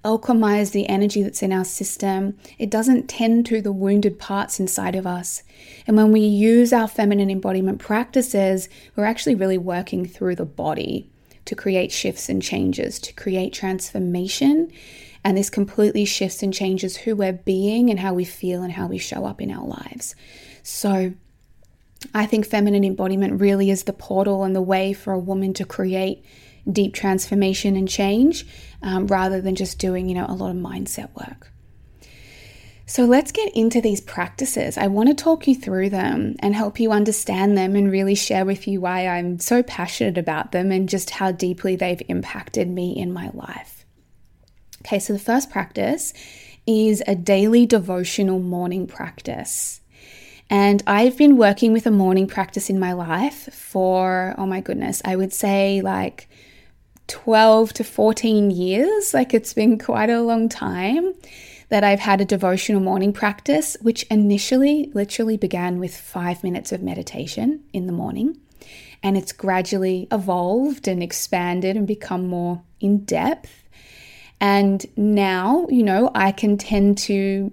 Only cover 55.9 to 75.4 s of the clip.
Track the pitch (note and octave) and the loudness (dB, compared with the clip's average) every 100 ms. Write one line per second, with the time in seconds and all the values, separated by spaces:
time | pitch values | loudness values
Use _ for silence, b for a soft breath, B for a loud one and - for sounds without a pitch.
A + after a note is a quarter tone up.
55.9 | F#3+ - - - b b b b b _ | -4 -4 -8 -20 b b b b b _
56.9 | _ - - - A3 A3 A3 A3 - A3+ | _ -16 -10 2 6 8 8 4 -2 -6
57.9 | - G#3+ A3 A#3 G#3+ G3+ F3+ F3+ G3 D#4+ | 2 2 2 2 4 2 2 0 2 2
58.9 | G#4+ G4 C4 B3+ A3+ - - G#3+ G#3+ - | 2 0 0 2 0 0 2 2 2 0
59.9 | A3+ G#3+ A#3 A#3 A3+ A3+ - - F3+ F#3+ | 0 0 2 2 2 0 -2 -8 -4 0
60.9 | D4 F#4 F#4 B B B B B G3+ G3+ | 0 0 -6 B B B B B 2 4
61.9 | G3+ G3+ G3 G3 G3 F#3 F#3 - G3+ F#3+ | 2 4 2 2 0 2 0 2 2 2
62.9 | F#3+ G3 G3+ G#3 G3+ - D4+ D4+ - A3+ | 2 0 0 -2 -2 0 0 0 -2 -2
63.9 | A#3 - G#3+ G#3 G3+ - B3+ C#4 D4+ - | -2 0 2 4 2 2 4 4 2 0
64.9 | G3+ G3+ - A3 G#3+ F#3+ F3 F3+ F3+ F#3 | -4 -4 -2 -2 0 -2 -2 -2 -4 -6
65.9 | - - F#3 F3 F3 F#3 F3 - F#3+ F#3 | -10 -12 -6 -6 -4 -4 -6 -6 -8 -6
66.9 | F3 F3 - D#3+ - A#3+ D4+ - G3 F3+ | -8 -10 -10 -10 -2 -2 -2 -6 -6 -4
67.9 | F3 - - B3+ - _ B B B B | -6 -6 -4 -4 -4 _ B B B B
68.9 | B G3 G3 F#3 - G3 F#3 F3+ G3 F#3+ | B 0 0 -2 -6 -2 0 0 -2 0
69.9 | F#3 - G#3+ F#3+ F3+ F3 A3 C#4+ C4 - | -2 -2 -4 0 0 0 0 0 -2 -4
70.9 | F#3 F3 - - F3+ F3 F3+ F#3+ G#3 G3+ | -2 -4 -6 -4 -2 0 0 0 0 -2
71.9 | G#3 - F3+ F3+ F3 F3 F3 _ _ G3 | -4 -4 -4 -4 -4 -4 -6 _ _ 0
72.9 | G3+ G3+ - C4 D#4+ - - _ B B | 0 0 -2 0 -2 -10 -20 _ B B
73.9 | B B B B B G3+ G3+ G3 G3 - | B B B B B 4 4 4 2 -4
74.9 | - G#3 G#3 G3 F#3 | -2 2 4 2 2